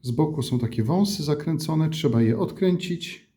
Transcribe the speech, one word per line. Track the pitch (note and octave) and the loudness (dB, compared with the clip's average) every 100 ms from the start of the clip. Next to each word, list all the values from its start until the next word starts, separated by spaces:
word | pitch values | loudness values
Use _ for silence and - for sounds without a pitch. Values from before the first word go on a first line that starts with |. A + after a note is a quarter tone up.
Z | B2 | -4
boku | A#2+ D#3 D3+ | 0 0 0
są | B2 B2 | -2 0
takie | A#2+ - | -2 -2
wąsy | A2 F3+ G3 G3 | 0 2 2 0
zakręcone, | D3+ D3 D#3+ D#3 - D#3+ D#3 | -2 -2 -2 -4 0 0 0
trzeba | D#3 D3 A#2 | 0 2 4
je | A#2 A#2 | 4 2
odkręcić. | F#3+ - F#3 F3+ - E3+ - - _ | -2 0 2 2 -2 -6 -8 -14 _